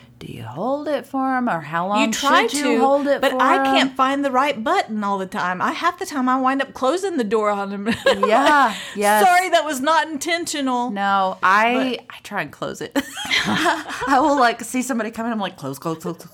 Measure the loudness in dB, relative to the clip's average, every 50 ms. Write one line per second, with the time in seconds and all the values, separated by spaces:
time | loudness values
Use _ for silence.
0 | -20 -20 -20 -18 -16 -14 -14 -12 -12 -12 -8 -6 -4 -4 -4 -4 -4 -4 -4 -4
1 | -4 -4 -4 -4 -2 0 0 0 0 -2 -2 -4 -4 -4 -4 -4 -2 0 0 2
2 | 2 0 0 0 2 4 4 4 4 2 0 0 0 2 2 4 4 4 4 2
3 | 2 2 0 2 2 0 2 4 4 4 4 4 2 2 2 2 2 0 0 0
4 | 0 0 2 0 0 0 2 2 2 0 0 -2 -2 0 0 0 0 -2 -4 -4
5 | -2 -2 -2 -4 -4 -6 -4 -4 -4 -2 -2 -2 -2 -4 -2 -2 -2 -2 -2 -4
6 | -8 -6 -4 -2 0 0 0 2 2 0 0 0 -4 -6 -6 -2 0 0 0 0
7 | -2 -2 -2 -2 -2 0 0 0 2 0 0 -2 -4 -6 -6 -6 -4 -4 -2 0
8 | 2 2 2 2 2 4 4 4 6 6 6 6 4 4 0 -4 -10 -10 -4 0
9 | 2 4 4 6 6 6 6 4 4 4 2 2 2 0 -4 -2 0 2 2 2
10 | 2 0 -4 -6 -4 -4 -4 -4 -4 -6 -4 -4 -2 -2 -2 -2 -2 -4 -4 -2
11 | 0 2 2 2 2 0 -2 0 2 4 4 4 4 4 2 0 0 -2 -4 -6
12 | -10 -14 -20 -18 -14 -10 -8 -8 -8 -8 -8 -10 -8 -8 -8 -8 -8 -4 -4 -4
13 | -4 -6 -10 -10 -6 -4 -2 -2 -2 -2 -2 0 0 0 0 -2 -4 -10 -8 -6
14 | -2 2 2 4 4 4 4 4 4 2 2 -2 -8 -6 -4 -4 -2 -2 -2 -4
15 | -4 -6 -6 -6 -6 -4 -4 -4 -4 -6 -8 -8 -10 -10 -8 -6 -6 -6 -6 -6
16 | -8 -10 -10 -10 -14 -14